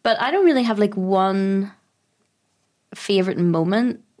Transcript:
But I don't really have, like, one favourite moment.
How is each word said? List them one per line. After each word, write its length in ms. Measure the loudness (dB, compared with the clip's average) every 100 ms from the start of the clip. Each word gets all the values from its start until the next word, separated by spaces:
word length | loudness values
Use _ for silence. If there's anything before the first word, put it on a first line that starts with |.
But 180 | -2 -2
I 100 | 0
don't 140 | 2
really 200 | 2 2
have, 140 | 0 0
like, 160 | 0
one 800 | -2 0 0 2 0 0 -2 -4 -10 _ _ _ _ _ _ _ _ _ _ _
favourite 440 | -10 -2 0 0 0
moment. 600 | 0 0 0 0 -2 -4 _ _